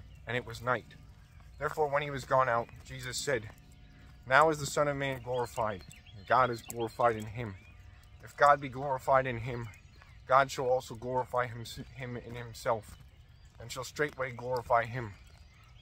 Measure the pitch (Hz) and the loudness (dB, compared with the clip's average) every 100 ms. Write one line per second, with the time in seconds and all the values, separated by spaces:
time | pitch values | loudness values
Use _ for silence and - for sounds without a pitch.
0 | - - - 120 117 113 117 117 - - | -20 -14 -6 -6 -6 -6 -2 -2 -4 -20
1 | - - - - - - 147 156 147 143 | -20 -20 -20 -20 -20 -6 -6 0 0 0
2 | 147 139 120 131 131 117 117 - - 131 | -2 -6 2 2 4 2 0 -12 -16 -12
3 | 127 120 - 123 107 - - - - - | -8 -6 -2 -2 -4 -16 -20 -20 -20 -20
4 | - - - 135 160 147 139 160 147 139 | -20 -20 4 8 8 4 -2 0 0 0
5 | 139 131 120 127 120 - 107 95 - - | -4 -4 -4 -4 -4 -2 -4 -4 -12 -20
6 | - 107 95 120 123 117 - 117 113 - | -20 -20 2 4 4 0 -8 -6 -6 2
7 | 120 110 107 110 113 95 - - - - | 2 2 -6 -8 -8 -10 -18 -20 -20 -20
8 | - - 117 - 147 143 143 123 143 131 | -20 -20 -20 4 6 6 2 -6 -4 -2
9 | - 135 131 117 123 120 113 - - - | 4 4 4 -4 -6 -6 -8 -14 -20 -20
10 | - - - 131 135 - 127 127 - 113 | -20 -20 4 6 6 0 0 0 -2 -10
11 | 123 127 123 123 123 117 117 - - 123 | -4 -2 -2 -2 -4 -6 -12 -14 -14 -12
12 | 127 120 113 120 120 110 131 113 - - | -10 -10 -10 -12 -12 -4 0 0 -2 -20
13 | - - - - - - 113 131 123 - | -20 -20 -20 -20 -20 -18 -14 -12 -10 -4
14 | 147 131 131 120 123 127 113 120 113 127 | -4 -2 -8 -6 -4 -4 2 2 2 -6
15 | 110 - - - - - - - | -8 -12 -20 -20 -20 -20 -20 -20